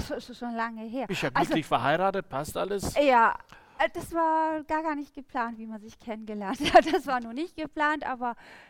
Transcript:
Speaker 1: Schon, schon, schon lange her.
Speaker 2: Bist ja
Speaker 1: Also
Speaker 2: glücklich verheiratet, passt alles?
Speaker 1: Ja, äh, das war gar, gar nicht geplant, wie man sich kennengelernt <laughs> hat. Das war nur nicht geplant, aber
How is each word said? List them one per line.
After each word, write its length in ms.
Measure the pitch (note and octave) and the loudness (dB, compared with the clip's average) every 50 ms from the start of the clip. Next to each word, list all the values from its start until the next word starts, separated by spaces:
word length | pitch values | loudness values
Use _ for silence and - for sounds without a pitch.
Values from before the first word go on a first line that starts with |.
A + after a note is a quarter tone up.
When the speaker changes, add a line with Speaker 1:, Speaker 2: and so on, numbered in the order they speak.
| - | -8
Speaker 1:
Schon, 140 | - D4 A3 | -6 -6 -8
schon, 140 | - - B3 | -8 -10 -12
schon 200 | - A#3+ A#3+ A#3 | -10 -8 -6 -4
lange 280 | A3+ A3+ A#3 A3+ A3 A3 | -4 -4 -4 -6 -8 -10
her. 240 | A3+ G#3+ C4+ B3 | -8 -6 -6 -4
Speaker 2:
Bist 160 | G3 F#3+ - - | -4 -4 -2 -2
ja 60 | C4+ - | 0 0
Speaker 1:
Also 120 | A4 F4 | 0 0
Speaker 2:
glücklich 200 | - D#4 E3 D3 | 2 0 -2 0
verheiratet, 600 | - D3+ B2+ A#2 C3+ D3+ E3+ F#3 G3 F#3 F#3+ F3+ - | 2 0 2 4 4 2 4 2 2 0 0 -4 -4
passt 280 | - C3 D3+ - - | -4 -6 -4 -4 -4
alles? 380 | - F3 F#3+ G3+ G3+ - - - | -4 -2 -2 -2 -4 -4 -2 2
Speaker 1:
Ja, 380 | - D4 C#4+ B3+ A#3 A3+ G#3 - - - - - - - - - - | 4 6 6 8 8 8 6 4 0 -6 -18 -20 -20 -20 -10 -2 0
äh, 100 | D4 D#4+ - | 0 0 0
das 200 | F4 D#4+ - E4 | -4 -8 -4 -2
war 480 | E4 E4 D#4+ D#4+ D#4+ D#4+ D#4+ D#4+ D#4 D4+ | 0 2 2 2 2 0 0 -2 -4 -4
gar, 180 | - D#4 D#4 D#4+ | -4 -4 -2 -2
gar 120 | E4 D4+ | -2 -4
nicht 200 | C#4+ D4 - - | -4 -6 -10 -14
geplant, 440 | - C4 _ - C4+ A#3 A#3 A#3 A3 | -18 -14 _ -4 -4 -4 -4 -6 -10
wie 80 | A3+ | -12
man 140 | A3 A3 G#3+ | -12 -12 -12
sich 180 | G3+ A3+ - - | -14 -16 -20 -16
kennengelernt 600 | - - G#3+ G#3+ A3 G#3+ G#3+ G#3 G3+ F#3+ A#3 - | -10 -10 -10 -10 -8 -8 -8 -6 -4 -4 -4 -2
<laughs> 160 | D4 E4 - | 2 8 8
hat. 160 | F#4 - D#4+ D4+ | 8 8 8 2
Das 140 | F#4 C4+ | -2 -2
war 140 | C#4 C4 B3 | -2 -4 -4
nur 140 | A#3 A#3 A3+ | -4 -6 -8
nicht 200 | B3+ E4 F#4 - | -8 -8 -8 -8
geplant, 480 | - D#4 D4 - D#4+ D4 D4 D4+ D4+ - | -10 -10 -8 -4 -2 0 0 0 -2 -4
aber 280 | - C4 A#3+ B3 A#3+ A#3 - - - - - - - | -6 -6 -6 -6 -6 -6 -8 -14 -20 -20 -20 -20 -20